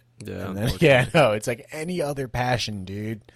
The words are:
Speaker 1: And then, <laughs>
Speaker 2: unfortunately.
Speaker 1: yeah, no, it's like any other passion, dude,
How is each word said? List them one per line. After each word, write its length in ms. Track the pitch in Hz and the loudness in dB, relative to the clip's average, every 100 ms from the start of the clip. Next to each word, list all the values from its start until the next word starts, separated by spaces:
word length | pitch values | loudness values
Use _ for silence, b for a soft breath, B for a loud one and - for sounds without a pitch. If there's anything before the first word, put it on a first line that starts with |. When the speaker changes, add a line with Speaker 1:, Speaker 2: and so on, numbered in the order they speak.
| _ - | _ -16
Speaker 1:
And 60 | 104 | -12
then, 120 | 95 | -10
<laughs> 160 | 92 95 | -8 -4
Speaker 2:
unfortunately. 280 | 117 - 160 | -2 4 6
Speaker 1:
yeah, 180 | 127 131 | 6 4
no, 180 | 170 127 | 4 4
it's 140 | 107 - | 4 -2
like 200 | 117 - | -6 -8
any 300 | 156 160 175 | -10 -6 -4
other 240 | 147 139 127 | -4 -4 -6
passion, 560 | 123 123 123 - 104 | -4 0 -2 -2 -8
dude, 380 | 92 98 107 110 _ | -8 -8 -8 -8 _